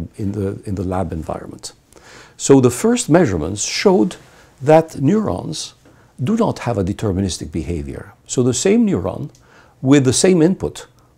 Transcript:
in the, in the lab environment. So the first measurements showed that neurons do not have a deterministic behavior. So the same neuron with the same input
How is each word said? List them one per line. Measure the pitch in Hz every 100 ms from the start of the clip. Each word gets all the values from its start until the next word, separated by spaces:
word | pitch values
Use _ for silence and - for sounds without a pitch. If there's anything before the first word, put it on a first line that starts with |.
| 82 -
in | 101
the, | 104 98 -
in | -
the | 95
lab | 92 92 85
environment. | 85 76 - - - - - _ - - - - -
So | - 139
the | 120
first | - 220 240 -
measurements | 165 139 85 78 104
showed | - - 202 190 196 - - - - _
that | 135 156 160 -
neurons | 135 214 208 87 - 156 - - _ _ _ -
do | 127 226
not | 180 117
have | 120 107
a |
deterministic | 92 - 110 92 98 - 78
behavior. | 85 76 85 71 - - - -
So | -
the | 127
same | 120 196 226
neuron | 214 117 92 - 147 - _ - _ _
with | 131 143
the | 127
same | - 185 180
input | 165 185 76 - - _ _